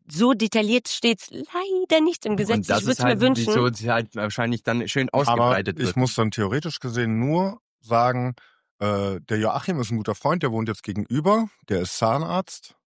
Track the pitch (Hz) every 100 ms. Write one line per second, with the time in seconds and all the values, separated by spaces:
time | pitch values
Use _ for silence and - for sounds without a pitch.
0 | - 151 240 214 214 220 208 247 - -
1 | 233 220 - - 302 349 392 370 370 320
2 | 311 339 220 208 208 226 - 101 104 131
3 | 123 110 262 123 117 214 123 110 113 117
4 | 113 110 107 117 117 117 - 117 110 139
5 | 131 - 135 117 120 101 104 80 117 107
6 | 127 - 110 107 98 131 156 - 127 117
7 | 113 110 131 165 190 233 _ _ 113 117
8 | 123 123 123 123 _ _ _ - 104 101
9 | 101 95 - 110 107 131 - 165 107 113
10 | 107 104 143 170 147 113 110 107 - 101
11 | 101 131 160 220 220 _ - 95 92 -
12 | 110 131 165 180 - - - _